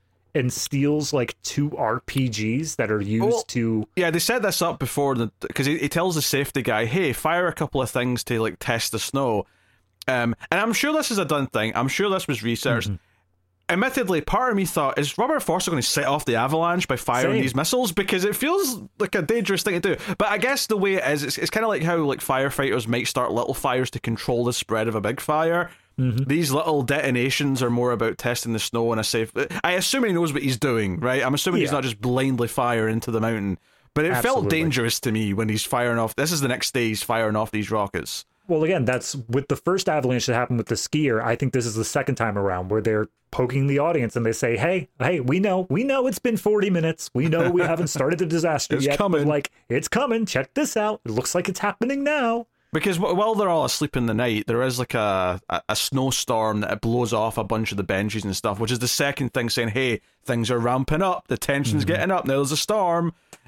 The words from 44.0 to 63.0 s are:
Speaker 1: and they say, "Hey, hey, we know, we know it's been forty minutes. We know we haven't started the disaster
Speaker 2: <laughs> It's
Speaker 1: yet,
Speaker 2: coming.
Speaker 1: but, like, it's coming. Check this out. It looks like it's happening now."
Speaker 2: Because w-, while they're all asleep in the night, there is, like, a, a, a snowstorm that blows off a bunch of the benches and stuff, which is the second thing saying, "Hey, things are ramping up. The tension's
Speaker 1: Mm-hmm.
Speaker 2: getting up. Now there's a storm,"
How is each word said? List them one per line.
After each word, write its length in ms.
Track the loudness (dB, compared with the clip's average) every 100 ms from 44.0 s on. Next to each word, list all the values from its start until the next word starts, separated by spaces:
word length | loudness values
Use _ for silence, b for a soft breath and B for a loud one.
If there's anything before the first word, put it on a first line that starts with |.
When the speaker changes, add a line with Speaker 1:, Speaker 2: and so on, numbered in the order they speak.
| 0
Speaker 1:
and 100 | 0
they 80 | 0
say, 240 | 0 0 2
"Hey, 300 | 0 0 -4 -2
hey, 180 | 0 0
we 200 | 2 2
know, 260 | 2 0 0
we 120 | 0
know 240 | 2 2 0
it's 120 | 0
been 160 | 0 0
forty 320 | 2 4 4
minutes. 400 | 2 2 -2 -4
We 120 | 0 2
know 240 | 2 4
we 120 | 2
haven't 260 | 2 0 0
started 300 | 0 0 0
the 80 | 0
disaster 500 | 0 2 0 0 0
Speaker 2:
<laughs> 0 |
It's 80 |
Speaker 1:
yet, 140 | 2 2
Speaker 2:
coming. 240 | 2 2
Speaker 1:
but, 60 | 2
like, 220 | 2 -2 b -4
it's 180 | -2 0
coming. 380 | 0 0 0 0
Check 260 | -2 -2
this 220 | -2 -2 0
out. 240 | -2 -2 -4
It 40 |
looks 220 | -2 -2
like 140 | -2 -2
it's 100 | -2
happening 440 | -4 -2 -2 0
now." 420 | 0 0 0 -2 -6 _ _
Speaker 2:
Because 260 | -2 0 2
w-, 180 | 2 2
while 180 | 2
they're 140 | 2 2
all 160 | 2
asleep 320 | 2 0 -2 0
in 100 | 0
the 80 |
night, 320 | 2 2 0 0
there 160 | 0
is, 160 | 0 0
like, 140 | -2
a, 460 | 0 2 2 0 -2 -4
a, 140 | -6 -2
a 40 | -2
snowstorm 840 | 0 0 2 0 0 2 2 0
that 200 | 0 -2
blows 300 | 0 2 2
off 240 | 2 2 0
a 60 |
bunch 260 | 0 0 0
of 60 | -2
the 40 |
benches 400 | 0 0 0 -2
and 120 | -2 -2
stuff, 240 | -2 0
which 100 | 0
is 80 | 0
the 80 | 0
second 440 | 0 0 0 -2
thing 160 | -2 0
saying, 180 | 0 0
"Hey, 340 | 0 0 0 b b
things 260 | -2 0 0
are 60 | 0
ramping 440 | 2 0 0 0
up. 240 | 0 -2 -2
The 100 | -2
tension's 440 | 0 0 0 0
Speaker 1:
Mm-hmm. 80 | 0
Speaker 2:
getting 160 | 0 0
up. 140 | 0 0
Now 100 | 0
there's 160 | 0
a 40 | -2
storm," 560 | 0 0 2 0